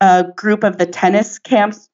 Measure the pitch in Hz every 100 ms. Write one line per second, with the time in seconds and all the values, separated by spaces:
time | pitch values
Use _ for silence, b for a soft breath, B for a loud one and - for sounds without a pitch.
0 | 190 180 180 180 208 214 208 180 175 -
1 | 185 202 214 - - 226 208 208 _